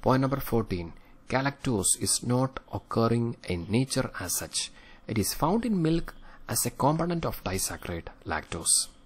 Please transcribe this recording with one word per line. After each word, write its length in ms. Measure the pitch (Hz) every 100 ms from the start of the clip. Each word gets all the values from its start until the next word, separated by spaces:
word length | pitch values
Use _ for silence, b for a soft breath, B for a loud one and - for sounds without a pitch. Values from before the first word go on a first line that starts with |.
Point 180 | - 127
number 180 | 135 135
fourteen. 540 | - 113 110 92 85 - b b -
Galactose 720 | 123 139 135 139 110 90 -
is 220 | 98 -
not 380 | 120 123 131 - -
occurring 640 | 101 - - 113 117 117 - -
in 160 | 90 82
nature 400 | 107 135 - 127 -
as 160 | 87 -
such. 360 | 82 - - B B B -
It 100 | 208
is 160 | 190
found 320 | - 151 214 240
in 160 | 196
milk 320 | 160 165 - - B B -
as 200 | 123 -
a 20 |
component 560 | - 127 160 165 170 135
of 180 | -
disaccharide 640 | - 95 - 85 - 85 - - -
lactose. 640 | 78 - 85 80 - - -